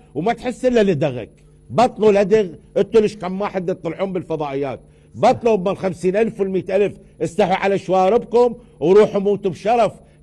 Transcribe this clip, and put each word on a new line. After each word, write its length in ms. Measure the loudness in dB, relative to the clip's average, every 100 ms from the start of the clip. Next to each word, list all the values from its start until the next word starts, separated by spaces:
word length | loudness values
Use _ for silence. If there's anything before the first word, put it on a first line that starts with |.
| -12
وما 180 | -6 -4
تحس 320 | -4 -8 -4
إلا 180 | 0 2
لدغك. 480 | 2 2 -2 -4 -12 _ -20 _ -4
بطلوا 520 | 0 0 2 2 4
لدغ، 240 | 4 2 0 -8 -6 -2
انتوا 240 | 2 2
ليش 160 | 2 -2
كم 240 | -8 -6
واحد 340 | -6 -4 -6
تطلعون 380 | -6 -8 -6 -6
بالفضائيات؟ 680 | -6 -6 -6 -6 -6 -6 -8 -16 _ _
بطلوا 420 | 0 2 2 0 0
بالخمسين 600 | -2 -4 -6 -4 -2 0
ألف 240 | -2 -2
والمائة 360 | -4 -4 -2 -2
ألف، 180 | -2 -4 -18 -8
استحوا 320 | -4 -2 0
على 240 | 0 0 -2
شواربكم 760 | 0 0 2 0 0 2 2 -2 -14 -4
وروحوا 400 | 4 6 4 2
موتوا 300 | -2 -2 -4
بشرف، 420 | -4 0 2 2 -2 -18 _